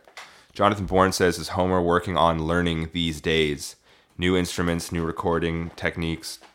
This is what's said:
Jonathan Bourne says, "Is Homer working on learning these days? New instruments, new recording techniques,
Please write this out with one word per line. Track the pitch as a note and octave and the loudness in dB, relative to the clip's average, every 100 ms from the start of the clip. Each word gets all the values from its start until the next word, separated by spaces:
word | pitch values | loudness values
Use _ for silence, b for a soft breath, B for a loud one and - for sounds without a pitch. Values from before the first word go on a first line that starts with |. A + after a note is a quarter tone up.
| - B B B B | -20 B B B B
Jonathan | - G2+ G#2 F2+ | 0 2 2 0
Bourne | F#2+ F#2+ | 4 4
says, | F2+ F2+ F2 | 4 2 2
"Is | D#2+ | -4
Homer | F#2+ F#2 F#2 | -2 2 2
working | F2 F2 F#2 E2+ | 4 2 2 2
on | E2 D#2+ D#2 | 2 2 0
learning | F2 F2 E2 D#2+ | 0 0 -2 -4
these | F2 E2 D2+ | -2 -2 -2
days? | E2+ D#2+ D#2 C#2+ - - _ _ _ - | 0 2 2 -2 -8 -16 _ _ _ -4
New | F2 F#2 | 0 2
instruments, | F2 - E2+ E2+ - | 0 -2 -2 -2 -4
new | F2 | -4
recording | E2 - F#2+ E2 E2 E2 E2+ - | -4 -4 -2 0 0 -4 -8 -6
techniques, | E2+ D#2+ E2 D#2+ - - - | -6 -4 -6 -6 -10 -16 -18